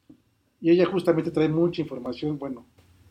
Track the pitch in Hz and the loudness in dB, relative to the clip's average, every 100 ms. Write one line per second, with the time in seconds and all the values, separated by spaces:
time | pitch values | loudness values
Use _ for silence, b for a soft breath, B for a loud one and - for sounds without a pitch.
0 | _ - _ _ _ _ 165 175 180 190 | _ -20 _ _ _ _ 2 4 4 2
1 | 175 160 160 156 156 156 175 175 151 127 | 2 0 0 0 0 2 0 0 -6 -8
2 | 120 123 151 147 139 120 - _ _ _ | -10 -6 -6 -6 -8 -12 -16 _ _ _
3 | _ | _